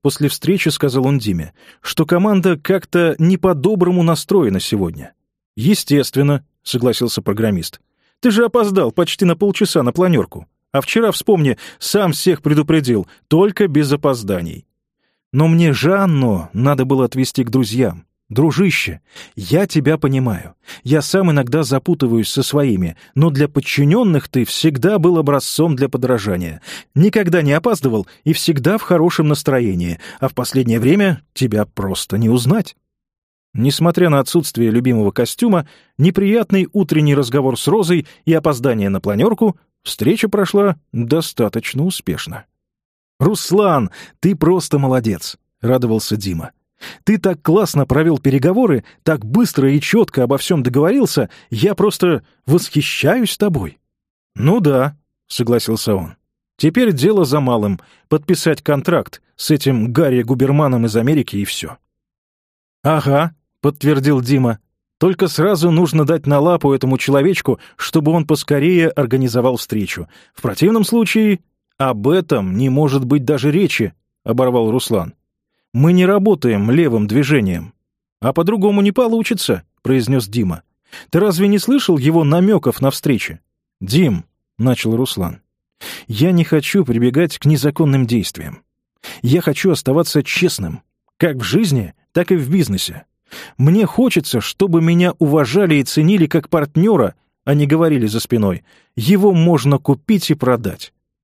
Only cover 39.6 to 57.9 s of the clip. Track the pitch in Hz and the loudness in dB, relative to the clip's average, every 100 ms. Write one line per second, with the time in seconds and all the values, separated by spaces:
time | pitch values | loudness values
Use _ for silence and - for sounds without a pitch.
39.6 | _ _ - - 120 214 214 202 190 202 | _ _ -12 -4 0 0 0 -2 0 0
40.6 | 202 170 _ 120 117 156 - - 107 113 | 0 -2 _ -6 -2 -2 -2 -4 -4 -4
41.6 | - 127 180 - - 117 - 104 - _ | -6 -4 -4 -4 -8 -8 -10 -14 -18 _
42.6 | _ _ _ _ _ - 151 208 - 190 | _ _ _ _ _ -2 -2 -2 0 2
43.6 | 202 147 98 - - _ 180 175 156 185 | 2 2 -2 -8 -20 _ -2 2 2 0
44.6 | - 143 135 127 107 165 - - _ _ | 0 -2 0 0 -2 -4 -8 -16 _ _
45.6 | 117 127 120 110 - 110 98 82 - - | 0 0 0 -2 -2 -6 -4 -8 -10 -16
46.6 | _ _ - - - 208 196 156 - 185 | _ _ -20 -6 -2 0 0 -2 0 2
47.6 | 190 147 131 147 160 147 139 135 143 202 | 2 0 0 2 2 2 2 2 2 2
48.6 | 233 127 - _ - 151 107 185 233 - | 2 0 -4 _ -4 -2 0 0 0 2
49.6 | 135 143 - 226 196 - 123 277 - 165 | 2 2 2 0 2 0 0 0 0 -2
50.6 | 123 127 160 269 220 - 110 - - 110 | 0 2 2 2 0 0 -4 -6 -10 -2
51.6 | 190 196 202 - 180 143 - _ - 175 | 0 2 0 2 0 0 -4 _ 0 0
52.6 | - 151 - - 147 240 226 - 208 147 | 0 -2 -2 -2 0 0 0 -2 -2 -2
53.6 | 82 - _ _ _ _ _ - 135 226 | -6 -14 _ _ _ _ _ -2 0 2
54.6 | 147 131 139 147 _ _ - - 120 120 | 2 2 0 -4 _ _ -10 -4 0 0
55.6 | - 110 - 98 82 - _ _ _ - | 0 -4 -2 -2 -4 -14 _ _ _ -2
56.6 | 156 247 240 143 170 208 139 147 131 117 | 0 2 2 2 2 2 2 0 0 0
57.6 | 104 92 - | 0 -4 -8